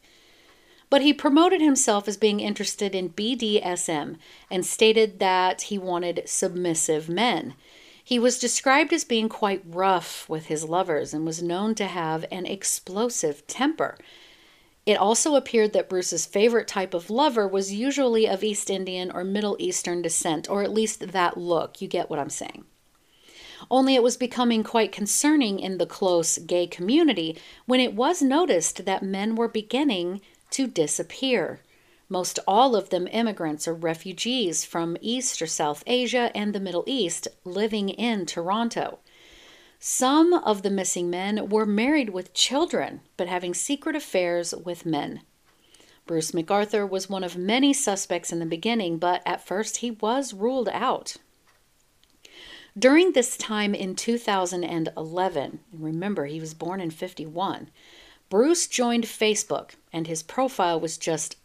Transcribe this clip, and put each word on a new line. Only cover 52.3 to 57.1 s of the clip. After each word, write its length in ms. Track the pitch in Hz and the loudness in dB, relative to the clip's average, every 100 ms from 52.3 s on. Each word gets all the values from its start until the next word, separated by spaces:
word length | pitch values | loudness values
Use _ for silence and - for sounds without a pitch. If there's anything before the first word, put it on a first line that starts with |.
| - - - - 196 | -20 -20 -20 -16 2
During 360 | 247 302 370 | 6 8 6
this 240 | 269 233 - | 4 0 -4
time 360 | - 214 208 | -4 -2 0
in 220 | 196 190 196 | -2 -4 -4
two 220 | - 233 | -2 -2
thousand 480 | 233 196 175 180 175 | 0 0 0 -2 -4
and 240 | 170 160 - | -2 -4 -6
eleven, 600 | 160 175 185 151 131 156 _ | -6 -2 -2 -2 -6 -10 _
remember 540 | 160 156 165 196 185 143 | -10 -6 -4 -4 -4 -4
he 160 | 160 | -6
was 120 | 160 | -10
born 280 | 160 165 190 | -10 -8 -6
in 80 | 170 | -6
fifty-one, 800 | 160 185 | -8 -10